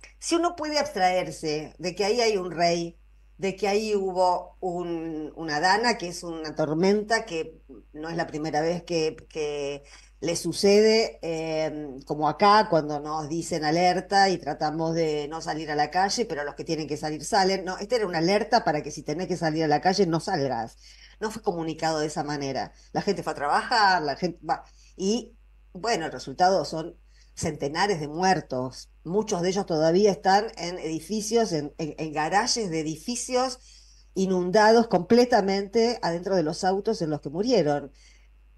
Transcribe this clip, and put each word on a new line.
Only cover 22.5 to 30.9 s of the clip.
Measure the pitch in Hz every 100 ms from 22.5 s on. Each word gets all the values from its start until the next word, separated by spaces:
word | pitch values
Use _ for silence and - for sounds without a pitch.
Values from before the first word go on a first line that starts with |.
| 127 98 - _
La | 156
gente | 202 170
fue | 160
a | 147
trabajar, | 143 190 - 233 202 165
la | 147 135
gente | 175 - 156
va, | 151 - _ _ -
y, | 190 220 220 - _ _ _
bueno, | 180 214 196 156
el |
resultado | 127 - 131 180 185
son | 143 160 160 - _ - - -
centenares | 170 147 143 170 202 170
de | 143
muertos. | 160 185 175 - 127 127 - - _
Muchos | 156 196 214 180
de | 180
ellos | 190 185
todavía | 160 160 180 208
están | 180 190 196 220 -
en | 170 180
edificios, | 147